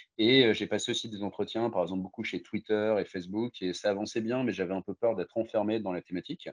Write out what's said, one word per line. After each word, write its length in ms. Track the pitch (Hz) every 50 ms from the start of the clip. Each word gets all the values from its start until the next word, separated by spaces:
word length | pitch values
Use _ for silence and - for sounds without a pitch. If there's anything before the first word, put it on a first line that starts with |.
| - _ _ -
et, 260 | 110 117 131 135 123
heu, 80 | 113 107
j'ai 120 | - 104 90
passé 240 | 107 101 - -
aussi 180 | 120 - - 117
des 120 | 107 98 101
entretiens, 460 | 98 - - 101 - - 113 117 117
par 120 | 110 95
exemple 200 | 87 82 92 92
beaucoup 220 | 92 - - - 107
chez 180 | - - 87
Twitter 540 | - - - 101 - - 107 107 107 110 110 101
et 40 | 87
Facebook 560 | - - 92 87 90 98 110 120 123 - -
et 120 | 95 90 87
ça 160 | - - 104
avançait 320 | 101 98 107 104 - 120
bien, 220 | 110 113 123 131 131
mais 80 | 113 92
j'avais 200 | 92 92 87 95
un 80 | 95
peu 120 | - - 95
peur 220 | - - 117 110
d'être 220 | 98 85 - - 113
enfermé 420 | 110 110 - 107 101 107 110 113
dans 120 | 104 95
la 100 | 90 87
thématique 460 | - - 90 90 - - 160 - - -